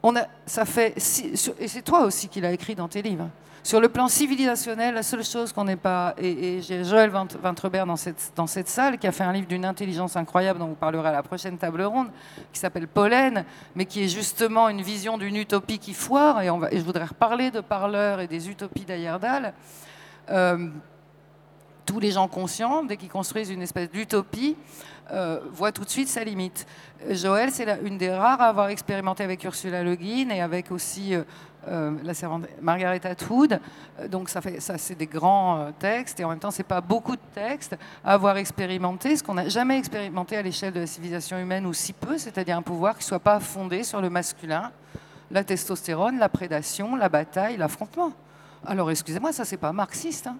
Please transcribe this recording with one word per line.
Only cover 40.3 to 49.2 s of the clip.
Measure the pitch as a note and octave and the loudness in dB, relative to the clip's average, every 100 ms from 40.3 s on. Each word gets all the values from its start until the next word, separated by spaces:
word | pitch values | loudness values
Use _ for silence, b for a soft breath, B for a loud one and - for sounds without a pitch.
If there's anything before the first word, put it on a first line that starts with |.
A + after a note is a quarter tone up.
| G#3+ | -4
à | |
l'échelle | F#3+ - G3 | -4 -4 -4
de | F3 | -4
la | E3 | -6
civilisation | E3+ F3 E3+ D#3+ F#3 | -6 -6 -6 -6 -6
humaine, | F3+ F#3+ F#3 | -2 -2 -2
ou | |
si | E3 - | -4 -6
peu, | - - D#4 | -6 -4 -4
c'est-à-dire | A#3+ G3 F3+ E3+ | -4 -6 -2 -2
un | |
pouvoir | E3+ F3 F#3+ A3+ | -2 0 0 0
qui | |
soit | - F3+ | -4 2
pas | G#3 G#3 | 4 4
fondé | - F#3+ F#3 G#3+ | 2 -6 -4 -4
sur | A#3+ G#3 | -4 -2
le | F#3 | 0
masculin, | F3 E3+ - D#3+ D#3 A#3 - B B B B B | 0 -2 -8 -4 -4 -4 -14 B B B B B
la | G3 | -2
testostérone, | G3 F#3 - F#3 - D#3+ G#3 B3+ | 0 -2 -2 -6 -4 0 0 4
la | G#3 | 2
prédation, | - F3+ F3 D3+ - G#3 B3+ | 2 -2 -2 -2 -6 -2 2
la | G3 | 2
bataille, | D3+ D#3 F#3 G#3 A3+ | 2 0 -2 -2 0
l'affrontement. | D#3 - G#3 - E4+ - B B B B - | -2 -2 -8 -2 -2 -2 B B B B -6
Alors, | G3 E3 | -2 0
excusez-moi, | D#3+ - E3 | 0 -4 -4